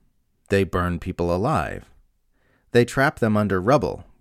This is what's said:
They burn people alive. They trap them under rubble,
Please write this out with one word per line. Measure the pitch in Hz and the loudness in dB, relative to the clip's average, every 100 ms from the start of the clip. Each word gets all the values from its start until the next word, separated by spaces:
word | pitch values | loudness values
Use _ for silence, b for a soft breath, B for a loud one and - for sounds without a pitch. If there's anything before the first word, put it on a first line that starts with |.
| _ _ _ _ _ | _ _ _ _ _
They | 98 | 0
burn | 92 92 87 85 | 0 -2 -2 -4
people | - 90 87 87 | -6 -4 -2 -2
alive. | 117 139 64 50 - - _ _ _ _ _ _ _ | -2 -2 -4 -8 -16 -20 _ _ _ _ _ _ _
They | 120 123 | 2 2
trap | - 139 - | 2 0 0
them | 113 104 | 0 2
under | 104 95 | 2 0
rubble, | 92 143 82 - - _ | 2 2 2 -6 -14 _